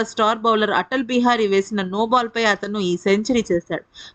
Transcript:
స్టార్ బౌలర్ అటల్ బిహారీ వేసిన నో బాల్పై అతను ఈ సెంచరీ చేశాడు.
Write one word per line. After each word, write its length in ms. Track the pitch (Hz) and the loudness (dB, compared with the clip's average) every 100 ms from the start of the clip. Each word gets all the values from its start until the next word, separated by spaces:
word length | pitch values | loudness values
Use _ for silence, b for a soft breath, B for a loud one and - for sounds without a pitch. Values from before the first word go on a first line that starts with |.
స్టార్ 360 | 220 - 214 226 | 0 0 0 2
బౌలర్ 340 | 226 214 208 | 2 2 2
అటల్ 320 | 175 - 262 | 0 -2 -4
బిహారీ 420 | 233 247 240 233 202 | -2 0 2 2 2
వేసిన 360 | 196 196 202 | 0 0 -2
నో 200 | 185 202 226 | -2 -2 0
బాల్పై 380 | 254 233 226 | 0 0 0
అతను 340 | 220 196 208 208 | 0 0 -4 -2
ఈ 140 | 180 175 | -2 0
సెంచరీ 460 | 196 202 220 240 | 2 2 2 0
చేశాడు. 420 | - 170 - 165 - B B | 0 -2 -2 -8 -10 B B